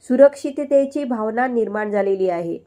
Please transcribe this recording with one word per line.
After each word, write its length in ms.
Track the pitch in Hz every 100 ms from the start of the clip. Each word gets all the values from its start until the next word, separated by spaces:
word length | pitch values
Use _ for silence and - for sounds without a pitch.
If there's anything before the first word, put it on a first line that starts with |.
सुरक्षिततेची 1000 | - 247 277 277 302 277 285 277 277 294
भावना 440 | 285 240 220 220 254
निर्माण 440 | 240 214 208 214
झालेली 380 | 202 196 196 185
आहे. 300 | 175 170 170